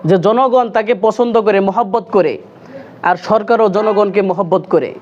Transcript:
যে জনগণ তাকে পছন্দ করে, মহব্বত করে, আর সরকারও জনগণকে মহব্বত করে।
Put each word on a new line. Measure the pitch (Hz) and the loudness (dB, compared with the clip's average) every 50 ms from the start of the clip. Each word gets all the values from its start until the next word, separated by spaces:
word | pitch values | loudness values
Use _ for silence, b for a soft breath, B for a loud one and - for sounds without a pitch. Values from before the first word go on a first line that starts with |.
| - | 2
যে | 160 190 185 | 2 2 2
জনগণ | 160 202 220 247 269 254 233 254 240 226 | 2 2 2 2 2 2 2 2 0 0
তাকে | 233 226 214 214 240 | -2 -4 -2 -2 -2
পছন্দ | 185 208 220 208 247 240 240 226 226 | 0 0 -2 0 0 -2 0 0 0
করে, | 208 214 208 196 | 2 2 2 2
মহব্বত | 196 196 185 226 240 196 190 226 196 - | 0 0 0 -2 -2 -2 -4 -6 -4 0
করে, | - 196 170 147 110 - - - - - B B B B B B B B | 0 0 0 0 -2 -6 -12 -20 -20 -20 B B B B B B B B
আর | - 170 180 | -2 -2 -2
সরকারও | 170 - - 214 220 208 220 233 226 226 208 | -2 -2 -2 -2 0 2 0 2 2 2 2
জনগণকে | 175 208 214 214 202 202 208 202 180 202 | 2 0 0 0 2 2 0 2 0 0
মহব্বত | 196 190 180 175 196 165 190 180 - - | 0 0 -2 -2 -2 0 0 -2 0 0
করে। | - 160 131 95 - - | 0 0 0 -2 -10 -14